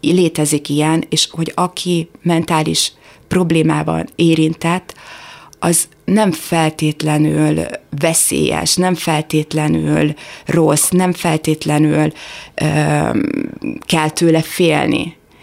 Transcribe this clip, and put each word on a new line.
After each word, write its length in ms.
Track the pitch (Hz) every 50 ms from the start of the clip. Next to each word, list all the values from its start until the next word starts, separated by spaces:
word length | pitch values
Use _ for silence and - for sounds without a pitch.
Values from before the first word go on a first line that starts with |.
létezik 680 | - 147 170 185 180 160 165 - 151 143 156 143 143 -
ilyen, 360 | 147 147 151 156 160 165 - -
és 200 | 156 151 - -
hogy 220 | - 165 165 - -
aki 560 | - 180 180 - - - 180 175 165 160 - - -
mentális 720 | - 175 170 165 160 - 165 156 156 160 160 - - - - _ - - - - - -
problémában 760 | - 180 180 160 165 160 151 160 151 151 156 160 165 160 165 - -
érintett, 800 | - 170 165 165 160 156 156 160 - - 165 175 185 - - - - - - - - - - - - - - - -
az 300 | - 170 175 - - - - _ _
nem 280 | - 190 220 214 190
feltétlenül 1300 | 160 - - - 175 165 160 156 156 - 156 151 147 - 156 151 151 147 151 151 156 151 156 151 151 160 - - - - - _ - 139
veszélyes, 760 | 165 165 160 - - - - 151 156 120 - - - - -
nem 180 | - 185 185 175
feltétlenül 1200 | 165 - 170 156 151 156 - - 156 151 - - 156 151 151 160 160 156 151 151 160 156 151 151 - - - - - -
rossz, 420 | - 156 170 160 156 151 156 - -
nem 240 | 185 180 185 180
feltétlenül, 1000 | 170 - - 170 156 156 - 156 156 151 - 156 151 147 151 151 151 156 156 156 151 - - - - - - - -
ö, 100 | - - 156 151 151 151 151 151 147 - - - - - - - - - - - - - - - - -
kell 240 | - - 156 156 156
tőle 320 | 156 - 170 165 160 160
félni, 720 | 156 - - - 180 160 151 147 139 - - - - 170 - _ _ _ _ -